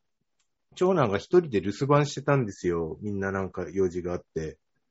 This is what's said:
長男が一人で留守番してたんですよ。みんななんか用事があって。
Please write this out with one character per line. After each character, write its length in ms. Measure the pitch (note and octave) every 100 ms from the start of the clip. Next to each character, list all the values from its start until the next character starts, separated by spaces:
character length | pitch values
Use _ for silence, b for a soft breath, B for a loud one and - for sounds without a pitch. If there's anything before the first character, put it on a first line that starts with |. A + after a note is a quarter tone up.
| _ _ _ _ _ _ _ -
長 180 | F#3
男 160 | F#3 A#2
が 80 | G2
一 220 | - F3+
人 100 | E3
で 120 | G2+
留 100 | G2+
守 160 | - C#3
番 180 | D3 C#3+
し 80 |
て 80 | -
た 160 | C#3+ C#3
ん 80 | A2
で 60 |
す 160 | - F2
よ。 320 | E2+ D#2+ D#2+
み 100 | G#2
ん 80 | G2
な 120 | G2
な 100 | F#2+
ん 80 | F#2
か 180 | F2+ F2+
用 180 | F#2 F#2
事 140 | F2
が 100 | F2
あ 40 | F2
っ 40 | - D#2+
て。 240 | D#2 - _ _ _